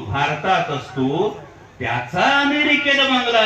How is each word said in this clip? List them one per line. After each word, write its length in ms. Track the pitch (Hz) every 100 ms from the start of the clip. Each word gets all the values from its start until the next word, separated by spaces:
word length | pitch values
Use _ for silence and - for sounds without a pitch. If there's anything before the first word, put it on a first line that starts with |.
| 113
भारतात 640 | 139 156 151 185 180 165
असतो 720 | 139 - 139 131 160 214 - - - - -
त्याचा 480 | 117 123 - 175 254 285
अमेरिकेत 640 | 285 294 294 269 277 277
बंगला 400 | 262 254 240 233